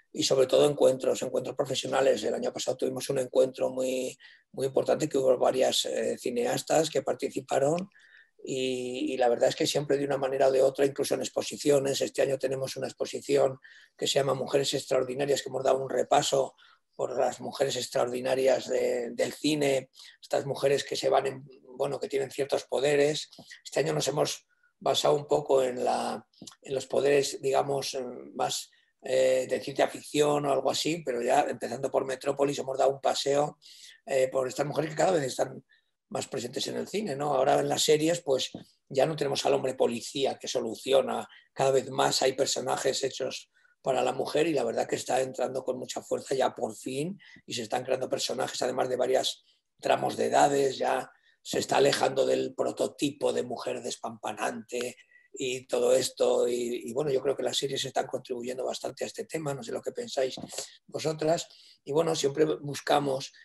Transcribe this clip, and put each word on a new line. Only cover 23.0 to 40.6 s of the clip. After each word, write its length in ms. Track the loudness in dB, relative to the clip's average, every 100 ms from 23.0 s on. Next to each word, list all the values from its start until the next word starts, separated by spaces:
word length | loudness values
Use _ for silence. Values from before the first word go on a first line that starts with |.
| 2 0 -6 -16 -20 -20
Este 160 | -6 -2
año 140 | 0
nos 140 | 0 0
hemos 380 | 0 0 -2 _ _ _ _
basado 360 | -2 2 4
un 120 | 2 2
poco 360 | 0 4 4
en 200 | 4 0
la, 440 | 0 0 -2 -6 -10 -20 -20 -18
en 140 | -6
los 120 | -6 -2
poderes, 540 | 0 4 4 2 -2
digamos, 560 | 0 2 2 -2 -4 -6 -8 -10 -12
más, 360 | -4 -4 -4 -8 _ _ _
eh, 440 | -2 2 4 4 0
de 100 | -4
ciencia 280 | -4 -2 -2
ficción 580 | -2 -4 2 4 2 2
o 60 |
algo 180 | 2 2
así, 320 | 0 0 -2
pero 160 | -2 -2
ya 200 | 2 4 2
empezando 420 | -2 -6 -4 0
por 140 | 0
Metrópolis 520 | 0 -4 -2 0 0 0
hemos 180 | -4 2
dado 140 | 2
un 80 | 4
paseo, 580 | 0 0 2 2 2 -2 -18 -20 -20 -16 -2
eh, 220 | 2 2
por 180 | 0 -2
estas 180 | -2
mujeres 260 | -2 -2 -2
que 60 | 2
cada 140 | 2
vez 140 | 4
están 400 | 0 -2 -4 -6 -18 _ _ _ -10
más 200 | -8 -6
presentes 400 | -6 -6 -6 -6
en 80 | -6
el 100 | -4
cine, 300 | -4 -4 -4
¿no? 180 | 0
Ahora 240 | 2 4 4
en 100 | 2
las 140 | 2
series, 380 | 4 4 4 0
pues 320 | 2 0 0 -8 -18 _ -6
ya 160 | 2 2
no 100 | 2
tenemos 280 | -2 0
al 100 | 2
hombre 200 | 2 0
policía 640 | 0 0 0 -6 -2 -2 -2
que 80 | -4
soluciona, 840 | -4